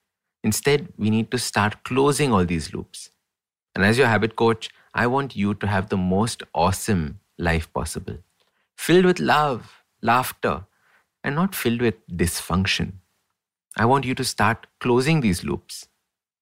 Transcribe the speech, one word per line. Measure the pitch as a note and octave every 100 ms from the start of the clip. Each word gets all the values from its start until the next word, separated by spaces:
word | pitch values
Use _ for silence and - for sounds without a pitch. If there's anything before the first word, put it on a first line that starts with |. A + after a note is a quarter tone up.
| _ _ _ _
Instead, | A2+ G#2+ C#3 C#3+ - -
we | G#2+
need | A2 A2
to | A#2+
start | - G#2+ G#2 -
closing | - C3 C#3 C#3+ C#3
all | G#2 F2
these | E2+ -
loops. | - - - - _ _ _ _ _ _
And | -
as | G2 A#2
your | B2+
habit | G#2+ A2+
coach, | - A2+ A2+ - _ _
I | - A#2+
want | C3+ C3+ G#2+
you | G2+
to | G#2 G#2
have | G2+ G2
the | G2
most | F#2 F#2+ A#2 - -
awesome | - F2 F2+ - F#2+ D2+ - _ -
life | E2+ E2 -
possible, | - - - - - - _ _ _ _ -
filled | - F3
with | F#3 F3
love, | D3 C#3+ D3+ A2+ - - _ _
laughter, | A2+ B2 B2+ - A2+ D2+ F#2+ _ _ _ _ _
and | -
not | C#3+ F#3+
filled | - A#2+ A#2
with | A#2+ - -
dysfunction. | F2 E2+ - - F2 F#2+ - - G2 _ _ _ _ _ _ _ -
I |
want | A2+ C#3 B2+
you |
to | C3
start | B2+ - G#2+ A2+ - -
closing | B2 B2 C3 D#3+
these | A#2 F2
loops. | - - - - - _ _ _ _ _